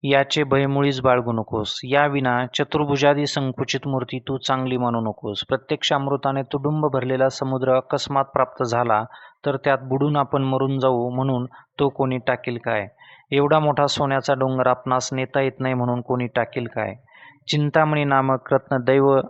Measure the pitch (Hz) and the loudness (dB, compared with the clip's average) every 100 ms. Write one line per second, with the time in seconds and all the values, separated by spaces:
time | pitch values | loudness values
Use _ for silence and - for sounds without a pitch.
0 | 143 139 139 - 143 135 139 139 143 131 | 2 2 2 0 2 2 2 2 0 2
1 | 131 123 120 113 104 113 104 - 127 139 | 2 2 2 -2 -2 -4 -6 -8 -2 2
2 | 147 139 131 123 127 - 147 156 147 139 | 2 2 0 0 -2 -4 -2 -2 0 2
3 | 143 143 147 - 135 123 131 135 143 131 | 2 2 0 -2 -4 -4 -4 -4 -4 -4
4 | 123 131 - 131 - 131 131 127 123 117 | -4 -8 -6 -8 -2 -2 0 -2 0 -2
5 | 113 104 110 101 - 135 - 151 - 147 | -4 -6 -8 -8 -4 -6 -2 -4 0 -2
6 | 139 139 139 139 127 143 143 151 151 127 | 0 -2 -2 -4 -4 -4 -2 -2 -2 -4
7 | 127 131 135 - 135 131 127 131 - 143 | -2 0 0 0 -4 -2 2 0 0 -6
8 | - 139 135 127 131 - 127 117 120 107 | -2 -2 0 0 -2 -2 -2 0 2 0
9 | 117 - - _ 143 135 139 135 131 131 | 0 -12 -20 _ -4 -2 0 0 0 0
10 | 143 147 135 143 135 131 135 135 131 123 | 2 0 0 0 0 0 0 2 2 2
11 | 120 123 135 127 123 - _ - 143 135 | -2 -2 -2 -2 -4 -12 _ -2 -2 0
12 | 131 127 123 123 - 120 117 110 98 _ | -2 -2 -2 -4 -4 -6 -2 -4 -4 _
13 | - - _ 139 143 156 151 143 143 - | -20 -20 _ 0 4 4 2 2 0 0
14 | 143 135 131 131 131 131 127 127 135 127 | 0 0 0 0 0 2 0 0 0 -2
15 | - 131 127 139 135 127 131 127 123 123 | -2 -6 -2 0 -2 -2 -2 0 0 -2
16 | 117 127 120 123 117 131 120 113 107 117 | -2 -4 -2 -2 -2 -4 -6 -6 -6 -8
17 | _ - - _ - 151 147 160 156 151 | _ -20 -20 _ -4 -2 2 2 2 2
18 | 143 135 131 131 - 135 - 135 123 135 | 2 2 2 -2 2 0 2 -2 2 4
19 | 139 135 | 6 4